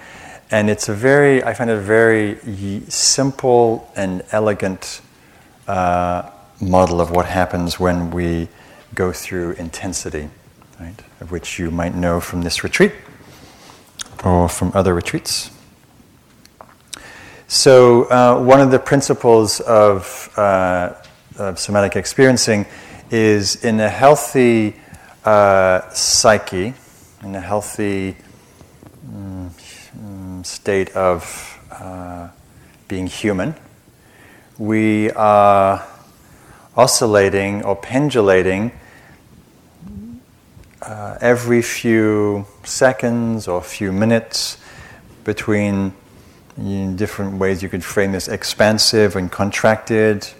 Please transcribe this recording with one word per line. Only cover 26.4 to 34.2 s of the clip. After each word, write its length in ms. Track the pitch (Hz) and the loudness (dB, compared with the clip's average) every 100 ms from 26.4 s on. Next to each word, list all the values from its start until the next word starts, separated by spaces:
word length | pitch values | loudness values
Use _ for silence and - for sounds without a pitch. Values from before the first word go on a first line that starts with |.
| - 92 107 135 _ - - _ | 0 -6 -6 -8 _ -20 -20 _
in 140 | 101 98 | -14 -12
a 60 | |
healthy, 720 | 90 104 - - 104 98 95 90 - - _ _ - _ - - 131 | -6 -6 -6 -6 -6 -4 -6 -10 -20 -20 _ _ -20 _ -20 -20 -18
mm, 420 | 104 98 95 90 | -16 -14 -14 -14
mm, 960 | 85 - - - 117 107 95 92 92 92 | -18 -20 -20 -20 -20 -18 -16 -14 -14 -14
state 500 | - 104 98 92 - | -10 -4 -2 -2 0
of, 640 | 92 87 - - - - - | 0 0 -6 -16 -18 -20 -20
uh, 580 | - 92 92 90 87 87 - _ - - _ - | -18 -16 -14 -14 -14 -16 -20 _ -20 -20 _ -10
being 200 | 92 92 | -8 -8
human, 460 | - 107 95 92 78 - _ _ _ _ _ | -4 -4 -2 -4 -8 -16 _ _ _ _ _